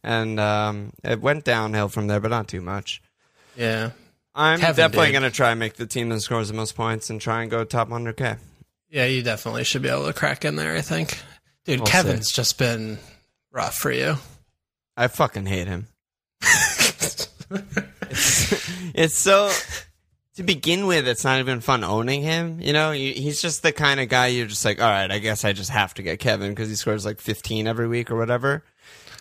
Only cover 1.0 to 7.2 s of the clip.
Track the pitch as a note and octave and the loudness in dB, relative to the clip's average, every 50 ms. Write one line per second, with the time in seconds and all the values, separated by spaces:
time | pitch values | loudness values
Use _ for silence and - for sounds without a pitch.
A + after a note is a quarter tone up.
1 | - - A#2 A2 B2 C3+ D3 D#3 C#3 - A#2+ A2+ A2 G#2+ G#2+ G#2+ G#2 G2+ - G#2+ | -6 -4 -2 0 0 0 0 0 0 0 0 2 0 0 0 0 0 0 -2 -2
2 | G#2 G#2 G#2 G#2 G#2 A2 A#2+ A2+ G#2 - - F#2 F2 F2+ G2 G2+ F#2+ - - - | -2 0 0 0 0 0 -2 -2 -4 -4 -8 -10 -8 -8 -8 -8 -8 -8 -10 -12
3 | _ _ _ _ _ _ _ _ _ _ - B2 A#2 A2+ A2 A2 A2+ A2+ - - | _ _ _ _ _ _ _ _ _ _ -8 -4 -2 -2 -2 -2 -4 -6 -8 -10
4 | - _ _ _ _ _ - C#3 D3+ D#3 D#3+ E3+ D#3+ E3 D3+ D3 E3 D#3 - E3+ | -18 _ _ _ _ _ -2 2 4 4 4 4 4 4 6 6 6 6 6 6
5 | D#3+ D3 - C#3 C3 B2+ A2 - C3 A#2 A#2 A2+ A2+ G#2+ - - A#2+ A2 - B2+ | 4 6 6 4 2 2 2 4 4 4 4 2 0 -4 -4 -6 -8 -6 -4 -2
6 | A#2 A#2 A2+ G#2+ G2+ - A#2+ A2+ A2 G2+ G#2+ A2 A2 A2 - - A2+ A2+ A2+ A2 | -2 -2 -2 -2 -2 -2 -2 -2 -2 -2 -4 -4 -6 -6 -4 -2 -2 -2 -2 -2
7 | - - A2 G#2+ | -4 -6 -8 -6